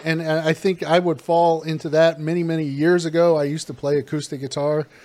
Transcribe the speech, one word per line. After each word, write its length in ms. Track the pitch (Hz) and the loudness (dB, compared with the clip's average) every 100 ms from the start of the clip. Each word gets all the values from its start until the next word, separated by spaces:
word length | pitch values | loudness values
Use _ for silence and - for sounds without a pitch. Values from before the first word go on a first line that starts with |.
| 160 | 2
And, 160 | 160 | -2
and 260 | 160 160 160 | -2 0 0
I 60 | |
think 300 | 160 196 175 | 0 0 -2
I 160 | 156 170 | 2 2
would 200 | 180 147 | 2 -2
fall 440 | - 170 170 165 | 0 2 4 2
into 260 | 156 160 160 | -2 -6 0
that 300 | 156 165 156 | 2 4 2
many, 240 | 156 175 | -2 -2
many 200 | 165 160 | -2 -2
years 420 | 151 139 160 180 165 | -2 0 2 2 2
ago. 320 | 165 170 156 | 2 2 2
I 80 | 143 | 0
used 200 | 151 - | -4 -8
to 60 | |
play 240 | 131 143 147 | -8 -2 -2
acoustic 420 | - 151 143 139 | -2 -6 -6 -10
guitar, 480 | 131 - 143 151 151 - | -8 -4 -2 -2 -4 -12